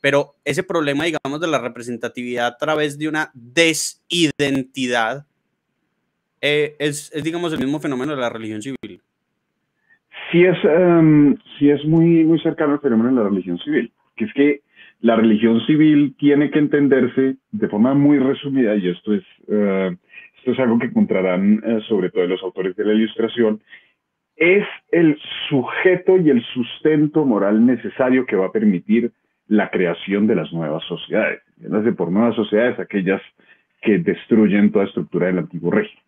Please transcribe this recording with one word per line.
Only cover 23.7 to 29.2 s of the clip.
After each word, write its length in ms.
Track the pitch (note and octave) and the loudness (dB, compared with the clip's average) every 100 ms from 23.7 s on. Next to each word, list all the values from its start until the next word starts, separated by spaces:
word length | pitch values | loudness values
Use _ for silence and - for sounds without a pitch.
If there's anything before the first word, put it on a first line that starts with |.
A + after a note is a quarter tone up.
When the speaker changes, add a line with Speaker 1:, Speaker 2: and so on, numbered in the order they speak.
| - _ _ _ _ _ _ | -20 _ _ _ _ _ _
Speaker 2:
es 300 | E3+ G3 G#3 - _ | 2 2 0 -12 _
el 260 | E3 E3 C#3+ - - - | 2 2 0 -8 -14 -4
sujeto 680 | C#3+ B2 - F#3 F3+ F#3 F#3 | -2 -2 -2 0 0 2 2
y 120 | D#3 | 4
el 140 | B2 A#2 | 2 -2
sustento 680 | B2+ A#2 - D#3 D#3 D3+ D#3 | -8 -8 -4 0 2 2 0
moral 420 | C#3+ G#2 G2 G#2+ A#2+ | 0 0 2 4 4
necesario 600 | A#2+ G#2+ - B2+ C3 B2+ | 2 -4 -2 0 0 0
que 100 | G#2 | -2
va 120 | F#2+ | -2
a 40 | |
permitir 600 | A2 G#2+ F2+ F#2 A2 A#2 _ | 0 0 0 0 0 0 _